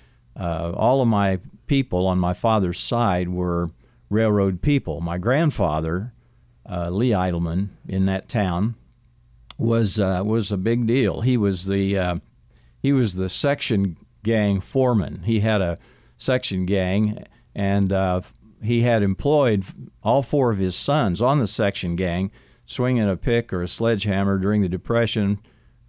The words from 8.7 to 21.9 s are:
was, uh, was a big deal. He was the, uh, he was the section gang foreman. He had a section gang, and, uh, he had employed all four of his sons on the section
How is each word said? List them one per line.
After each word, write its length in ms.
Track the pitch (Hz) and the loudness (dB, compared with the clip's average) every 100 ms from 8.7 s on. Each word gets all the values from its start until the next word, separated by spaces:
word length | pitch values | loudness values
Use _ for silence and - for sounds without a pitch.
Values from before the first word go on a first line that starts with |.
| 113 - _ _ _ _ - - - | -6 -16 _ _ _ _ -20 -20 -4
was, 420 | 117 117 107 107 | 0 2 0 0
uh, 220 | 95 92 | 0 0
was 260 | 104 113 98 | 0 -2 0
a 60 | 98 | -2
big 300 | 104 120 113 | 0 0 2
deal. 340 | 131 104 76 | 2 2 0
He 160 | 127 123 | 0 2
was 300 | 101 92 92 | 2 0 -2
the, 320 | 98 98 98 | 0 0 0
uh, 180 | 90 87 - _ _ _ - _ | -2 -4 -8 _ _ _ -20 _
he 100 | 135 | 0
was 220 | 139 113 | 2 0
the 140 | 90 92 | -2 -4
section 720 | - 143 143 - 107 98 80 - _ | -2 -2 -2 0 0 0 -4 -16 _
gang 380 | 113 113 104 98 | 0 2 2 0
foreman. 600 | - 135 131 113 78 85 | 0 0 2 2 0 -4
He 160 | 87 110 | -2 0
had 200 | 107 107 | 2 2
a 160 | 87 85 - - _ _ | 0 -4 -10 -20 _ _
section 480 | - 127 - 185 | -2 -2 -2 -2
gang, 640 | 185 98 92 98 107 - - _ _ | 0 0 2 0 0 -2 -12 _ _
and, 380 | - 98 101 95 | -4 0 2 2
uh, 300 | 95 95 90 - - - - | 2 0 0 -4 -18 -20 -10
he 180 | 110 117 | -2 2
had 220 | 120 113 | 2 2
employed 600 | 101 95 139 151 131 101 95 - - - | 2 0 2 2 4 0 -2 -14 -20 -6
all 200 | 107 131 | 0 0
four 280 | 135 147 127 | 2 0 2
of 60 | 101 | 2
his 180 | 92 | 0
sons 460 | - - 151 110 87 | -2 0 0 0 0
on 180 | 123 147 | 2 2
the 80 | 107 | 0
section 500 | - 101 - 90 | 0 -2 -2 -4